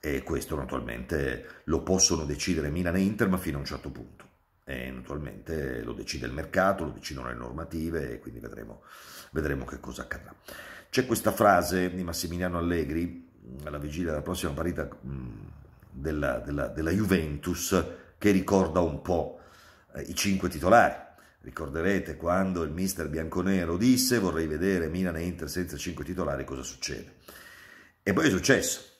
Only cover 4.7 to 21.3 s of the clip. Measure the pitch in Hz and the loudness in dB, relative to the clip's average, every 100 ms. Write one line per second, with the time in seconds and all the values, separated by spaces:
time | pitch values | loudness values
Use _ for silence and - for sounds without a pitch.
4.7 | 65 64 64 64 71 71 50 - 80 67 | -8 -8 -10 -10 -8 -8 -10 -6 -4 -2
5.7 | 62 57 58 - - 62 67 80 87 95 | -4 -6 -8 -8 -6 -6 -6 -2 4 4
6.7 | 95 76 60 - 67 62 60 62 67 80 | 4 -2 -6 -10 -8 -8 -8 -8 -8 -8
7.7 | 85 80 80 65 58 - 58 57 53 57 | -4 -2 -2 -4 -8 -10 -12 -12 -12 -14
8.7 | 55 - - - - - - 76 69 62 | -16 -20 -20 -18 -20 -8 -4 -2 -2 -4
9.7 | 69 - - 62 - - - - - - | -10 -12 -12 -8 -10 -12 -20 -18 -16 -16
10.7 | - - - 123 110 110 101 104 90 85 | -18 -2 0 2 2 2 6 8 8 6
11.7 | 92 90 90 87 82 85 87 90 87 85 | 2 2 0 -4 -4 -4 -2 0 0 2
12.7 | 87 71 80 87 - - - 60 65 73 | 2 2 0 -2 -4 -16 -20 -16 -12 -8
13.7 | 73 76 76 87 76 76 90 90 71 80 | -6 -6 -4 -2 -2 -2 -2 -2 -2 -2
14.7 | 85 71 - 64 69 62 53 50 73 - | -2 -6 -8 -10 -8 -8 -12 -14 -16 -20
15.7 | - - 64 71 76 69 60 67 71 64 | -20 -18 -8 -4 0 0 -2 -4 -2 -2
16.7 | 73 78 92 104 92 78 71 - 85 - | -2 0 2 4 4 2 -4 -4 -4 2
17.7 | 92 85 - - _ 104 95 92 98 90 | 2 2 -6 -18 _ 4 4 6 4 6
18.7 | 82 85 73 - 87 78 - - - - | 2 2 0 0 0 0 -8 -18 -20 -20
19.7 | - _ - - - 101 95 92 92 90 | -20 _ -12 -8 -2 0 2 0 0 8
20.7 | 117 82 - - - - | 8 8 2 -12 -20 -20